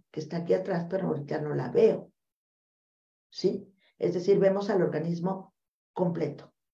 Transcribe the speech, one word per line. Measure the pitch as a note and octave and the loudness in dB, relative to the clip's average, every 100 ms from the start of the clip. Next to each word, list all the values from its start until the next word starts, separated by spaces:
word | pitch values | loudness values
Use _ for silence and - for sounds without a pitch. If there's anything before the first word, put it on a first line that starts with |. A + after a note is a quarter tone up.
| _ | _
que | D#3 | -12
está | - E3+ | -8 -6
aquí | E3+ | 0
atrás, | F3+ G3 F3 E3+ | 0 0 -4 -2
pero | F#3+ E3+ | -4 -2
ahorita | D3 - D3+ | -4 -4 -6
no | D3+ C#3+ | -4 -4
la | - | 0
veo. | A#3 A3 F3 - _ _ _ _ _ _ _ _ _ _ _ _ | 4 4 4 -4 _ _ _ _ _ _ _ _ _ _ _ _
¿Sí? | - F#3 - - _ _ _ | -2 -2 -2 -8 _ _ _
Es | F3 | -2
decir, | F3+ F3 F#3 | 0 4 6
vemos | F#3+ G3 G3 | 6 2 0
al | G3 | 2
organismo | E3+ D3+ E3+ E3+ F3+ F#3+ - _ _ _ _ | 2 0 -2 -2 -4 -6 -10 _ _ _ _
completo. | - F3+ E3 C#3+ - - _ _ | -2 -2 0 -4 -6 -16 _ _